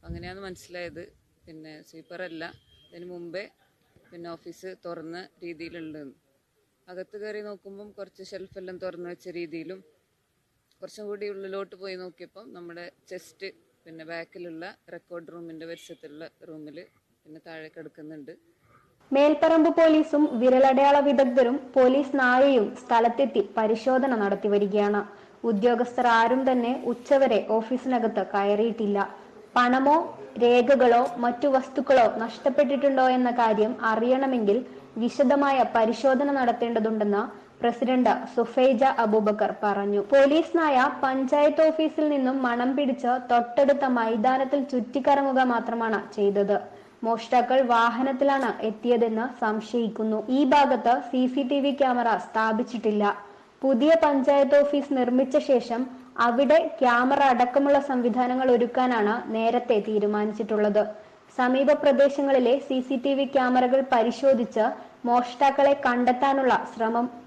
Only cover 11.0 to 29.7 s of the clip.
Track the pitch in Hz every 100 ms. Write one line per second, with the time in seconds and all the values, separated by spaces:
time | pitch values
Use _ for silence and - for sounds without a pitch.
11 | 208 202 208 196 196 196 196 190 196 185
12 | 185 175 175 - - 180 175 170 175 _
13 | _ 185 - _ 190 - _ _ - 160
14 | 160 165 165 190 175 160 175 - _ 170
15 | _ 175 165 170 170 160 165 165 - 170
16 | 156 147 160 _ 156 156 151 147 - _
17 | _ _ _ 156 170 160 156 160 156 -
18 | 156 156 139 165 _ _ _ _ _ _
19 | _ 269 294 294 320 320 320 330 330 311
20 | 311 294 294 254 254 254 269 262 277 285
21 | 285 277 262 247 240 277 - 269 254 269
22 | 277 277 254 254 277 262 202 - - 233
23 | 233 233 269 220 202 - 220 226 - 254
24 | 262 233 202 196 214 202 202 208 208 208
25 | 202 - - - 233 208 240 233 240 -
26 | 240 226 226 254 269 254 233 269 - 233
27 | - 277 262 214 190 220 220 254 262 247
28 | 220 214 190 208 202 208 233 214 214 202
29 | 196 - - - - - 247